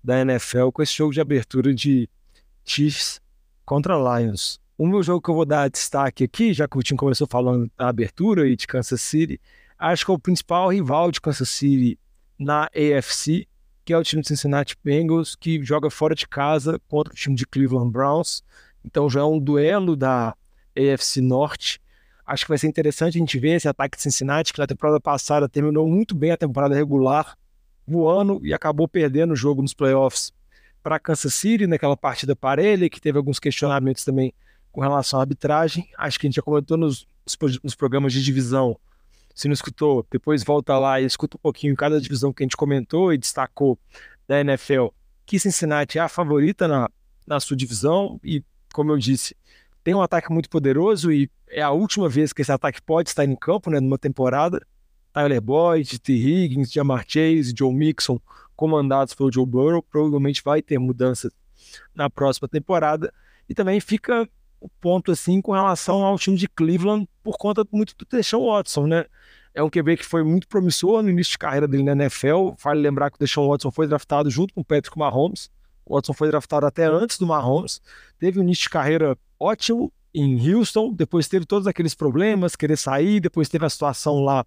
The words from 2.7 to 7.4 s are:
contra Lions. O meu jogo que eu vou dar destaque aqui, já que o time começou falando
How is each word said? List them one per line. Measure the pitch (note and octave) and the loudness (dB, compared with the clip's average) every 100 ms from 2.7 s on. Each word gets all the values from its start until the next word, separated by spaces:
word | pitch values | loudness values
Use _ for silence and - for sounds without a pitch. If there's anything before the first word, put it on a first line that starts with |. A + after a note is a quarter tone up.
| - D3 C#3 - - _ _ _ _ - | 0 0 0 -6 -8 _ _ _ _ -4
contra | C#3+ F3+ E3 | -2 0 0
Lions. | B2+ A#2+ A2+ G2+ - - _ - | 2 2 0 -2 -6 -10 _ -2
O | D#3+ | 0
meu | G3 | 2
jogo | E3+ F3 | 2 0
que | - | 0
eu | D#3+ | 0
vou | D3 | 2
dar | D3+ C#3 | 2 0
destaque | - - C#3 C3+ - | -2 -4 -2 -2 0
aqui, | B2+ - A#3 | -2 0 0
já | D#3+ D3+ | 2 0
que | C3+ | -2
o | |
time | - C3+ | -2 0
começou | C#3 B2 - | 0 0 0
falando | B2 | 0